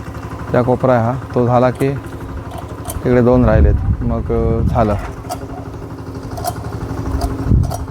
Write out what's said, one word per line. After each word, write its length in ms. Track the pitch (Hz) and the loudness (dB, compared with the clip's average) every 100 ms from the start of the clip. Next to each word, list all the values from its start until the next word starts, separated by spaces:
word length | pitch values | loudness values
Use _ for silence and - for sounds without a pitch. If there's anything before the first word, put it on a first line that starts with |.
| - - - - - | -12 -12 -12 -10 -2
त्या 100 | 123 | 0
कोपरा 320 | 123 123 127 | 2 2 4
आहे 120 | 123 113 | 4 2
हा. 80 | 131 - 127 | -2 -2 0
तो 120 | 120 | 4
झाला 220 | 123 127 | 4 4
की 220 | 120 135 135 - - - - - - - - - - | 2 -2 -2 -8 -12 -10 -10 -10 -10 -12 -10 -8 -4
तिकडे 180 | 127 123 | 2 4
दोन 240 | 117 127 117 | 6 6 6
राहिलेत, 300 | 107 107 - - - | 6 6 4 2 0
मग, 200 | 120 113 110 | 0 -2 -2
अ, 360 | 117 113 113 - | 0 2 2 2
झालं. 280 | 123 107 101 - - - - - - - - - - - - - - - - - - - - - - - - - - - - - | 2 2 2 -4 -10 -10 -10 -10 -10 -12 -12 -12 -12 -12 -10 -10 -8 -6 -6 -8 -8 -6 -6 -4 -2 -2 -2 2 2 2 -2 -6